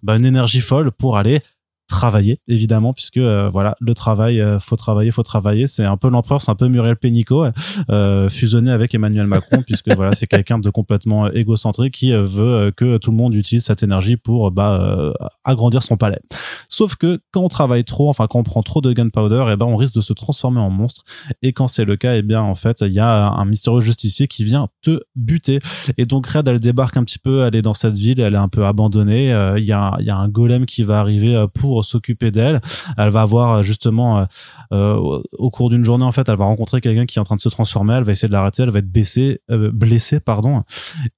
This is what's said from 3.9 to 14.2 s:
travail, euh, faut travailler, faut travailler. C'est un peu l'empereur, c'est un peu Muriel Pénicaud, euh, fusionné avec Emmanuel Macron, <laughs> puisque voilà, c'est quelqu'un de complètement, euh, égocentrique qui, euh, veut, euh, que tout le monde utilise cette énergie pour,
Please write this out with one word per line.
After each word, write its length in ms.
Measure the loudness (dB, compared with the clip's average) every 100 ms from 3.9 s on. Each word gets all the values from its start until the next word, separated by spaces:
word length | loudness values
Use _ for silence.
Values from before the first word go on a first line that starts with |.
travail, 480 | -2 0 0 2 2
euh, 180 | 0 0
faut 160 | -2 -4
travailler, 360 | -2 0 0
faut 100 | 0
travailler. 460 | -2 -2 0 0 0
C'est 180 | 0 -2
un 120 | 0
peu 120 | 0
l'empereur, 320 | 0 0 -2
c'est 80 | -2
un 60 | 0
peu 120 | 2
Muriel 280 | 2 2 0
Pénicaud, 500 | 0 0 2 0 0 -4 -8 -6 -2
euh, 360 | 0 2 2 0
fusionné 440 | 0 0 2 2
avec 240 | 0 0 0
Emmanuel 320 | 0 0 0
Macron, 340 | 0 0 -2
<laughs> 60 | 0
puisque 260 | -4 0
voilà, 220 | 0 0 0
c'est 100 | 0
quelqu'un 320 | 0 0 -2
de 100 | 0
complètement, 540 | -2 0 -2 0 0 0
euh, 40 | 0
égocentrique 580 | 0 0 0 0 -2
qui, 180 | 0 0
euh, 120 | 2
veut, 200 | 2 0
euh, 280 | 2 2 0
que 260 | 0 0 0
tout 140 | 0
le 60 | 0
monde 180 | 2 0
utilise 300 | 0 -2 0
cette 180 | 0
énergie 340 | 0 0 0
pour, 300 | 0